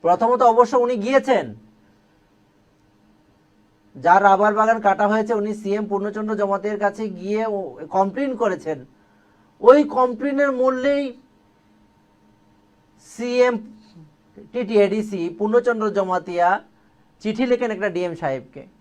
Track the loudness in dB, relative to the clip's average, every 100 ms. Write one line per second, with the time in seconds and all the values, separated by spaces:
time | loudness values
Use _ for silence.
0 | 2 2 2 4 4 4 4 2 0 -2
1 | 0 0 2 0 -2 -12 -20 _ _ _
2 | _ _ _ _ _ _ _ _ _ _
3 | _ _ _ _ _ _ _ _ _ -4
4 | 4 6 6 6 4 2 2 2 2 2
5 | 2 0 0 -2 -2 -6 -4 -4 -2 -4
6 | -4 -6 -6 -4 -2 -2 -4 -2 -4 -4
7 | -10 -8 -6 -4 -4 -6 -8 -12 -6 -2
8 | 0 0 -4 -2 -2 -4 -6 -10 -10 _
9 | _ _ _ _ _ _ 6 6 6 0
10 | 0 0 -4 0 -2 0 0 0 -2 -2
11 | -4 -10 _ _ _ _ _ _ _ _
12 | _ _ _ _ _ _ _ _ _ _
13 | -20 -10 -4 2 2 2 -8 -20 _ -20
14 | -20 _ _ -20 -12 -8 0 2 2 2
15 | -4 -6 -8 -4 0 2 0 -2 -2 -2
16 | -2 -2 -4 0 0 0 -6 _ _ _
17 | _ _ -8 -4 -2 0 -2 -4 -4 -4
18 | -6 -6 -6 -6 -10 -20 -20 _